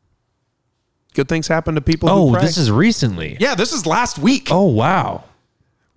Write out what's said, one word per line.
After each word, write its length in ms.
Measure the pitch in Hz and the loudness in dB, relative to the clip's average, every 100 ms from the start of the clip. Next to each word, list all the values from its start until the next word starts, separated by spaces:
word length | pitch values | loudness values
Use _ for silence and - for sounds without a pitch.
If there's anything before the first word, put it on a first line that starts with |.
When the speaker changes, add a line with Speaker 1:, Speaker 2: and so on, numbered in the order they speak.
| _ _ _ _ _ _ _ _ _ _ _ | _ _ _ _ _ _ _ _ _ _ _
Speaker 1:
Good 140 | - 139 | -6 -2
things 200 | 165 156 | -4 -2
happen 260 | 165 165 | -2 -2
to 60 | 156 | -4
people 280 | 143 165 165 | -2 0 2
who 60 | |
Speaker 2:
Oh, 180 | 196 156 | 4 4
Speaker 1:
pray. 100 | 117 | 2
Speaker 2:
this 140 | 165 165 | 2 0
is 140 | 127 | 2
recently. 680 | 107 214 - 131 90 78 - | 4 2 2 -2 -4 -8 -2
Speaker 1:
Yeah, 160 | 254 | -2
this 180 | 226 233 | 0 -2
is 120 | 294 | -4
last 340 | 165 180 240 - | -2 0 -2 -2
week. 300 | 160 269 - | 0 0 0
Speaker 2:
Oh, 160 | 165 196 | 0 2
wow. 580 | 110 131 185 98 98 - _ _ _ _ _ _ | 2 0 0 -2 -8 -14 _ _ _ _ _ _